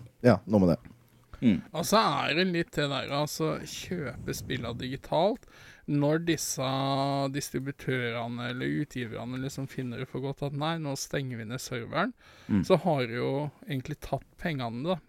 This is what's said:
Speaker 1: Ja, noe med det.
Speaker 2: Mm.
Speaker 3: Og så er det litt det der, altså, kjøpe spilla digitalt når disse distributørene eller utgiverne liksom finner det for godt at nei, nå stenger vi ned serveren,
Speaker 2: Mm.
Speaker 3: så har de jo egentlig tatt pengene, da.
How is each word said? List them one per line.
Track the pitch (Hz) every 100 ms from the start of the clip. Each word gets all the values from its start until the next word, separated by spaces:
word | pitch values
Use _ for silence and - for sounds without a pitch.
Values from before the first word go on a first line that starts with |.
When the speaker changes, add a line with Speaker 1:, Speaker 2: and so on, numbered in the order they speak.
| - _
Speaker 1:
Ja, | 120 107 -
noe | 104
med | 90
det. | 76 - - _ - _ -
Speaker 2:
Mm. | 123 85 -
Speaker 3:
Og | 156 160
så | 214
er | 202 139 127
det | 151 185
litt | 170 165
det | - 147
der, | 131 -
altså, | 143 147 - 156 147
kjøpe | 151 - - 180 131 - -
spilla | 135 - 131 120
digitalt | 120 127 139 - 147 190 254 - - - - -
når | 143 143 160 170
disse | 151 - - 131 135 139 139 139 139 139
distributørene | 139 - 131 135 - - 131 120 117 120 120 120
eller | 123 135 151
utgiverne | 147 127 113 113 117 127
liksom | 135 - 135
finner | - 123 117
det | 131
for | 131
godt | 135 -
at | 143 143
nei, | 156 165
nå | 147 135
stenger | - 156 131 117
vi | 110
ned | 123
serveren, | - 123 113 151 214 - - - -
Speaker 2:
Mm. | 101 -
Speaker 3:
så | 175
har | 185 143 117
de | 120
jo | 131 135 147 - 226
egentlig | 135 - 147
tatt | - 131 - -
pengene, | 180 139 120 117
da. | 160 175